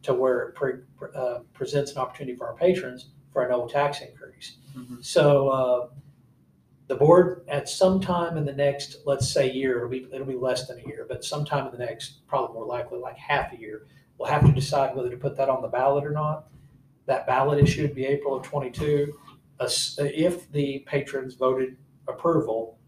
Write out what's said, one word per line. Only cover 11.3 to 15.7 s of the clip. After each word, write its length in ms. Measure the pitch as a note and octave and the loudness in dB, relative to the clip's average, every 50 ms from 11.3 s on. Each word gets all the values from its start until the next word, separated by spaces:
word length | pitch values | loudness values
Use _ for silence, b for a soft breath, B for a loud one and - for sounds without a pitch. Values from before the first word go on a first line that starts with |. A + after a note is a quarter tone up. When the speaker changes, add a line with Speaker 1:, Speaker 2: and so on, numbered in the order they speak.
| D#3 D3 D3 - D3+ C#3 C3 | -6 -4 -4 -2 -2 -4 -4
Speaker 1:
in 60 | B2+ | -4
the 60 | A#2+ | -8
next, 500 | A#2+ B2 - - - - - - _ _ | -8 -8 -8 -8 -10 -12 -16 -16 _ _
probably 260 | _ - C3 A#2+ - - | _ -2 -2 -2 -2 -6
more 120 | A2+ A2 | -10 -8
likely, 340 | A2+ A#2+ B2 A#2+ - B2+ B2 | -6 -6 -6 -6 -8 -10 -10
like, 180 | B2+ B2 - | -10 -12 -14
half 360 | - - - C#3+ C3+ B2+ - B2+ | -14 -4 -2 0 0 0 -4 -10
a 40 | |
year, 300 | A#2 A2+ G#2+ G#2+ A2 b b b b b b _ | -14 -14 -14 -14 -14 b b b b b b _
we'll 100 | _ - - | _ -4 -2
have 160 | D3 D3 C3+ | 2 8 8
to 60 | - | 8
decide 420 | - C3 - - D3+ C#3+ C3+ B2+ - | 8 8 0 0 0 0 0 0 -2
whether 140 | C3+ B2 B2 | -4 -6 -6
to 60 | B2 | -6
put 220 | - - C#3 - | -4 -6 -6 -2
that 100 | - C3+ | 0 0
on 140 | C3+ C3 B2+ | 0 0 -2
the 80 | C3 | -2
ballot 340 | B2+ | -4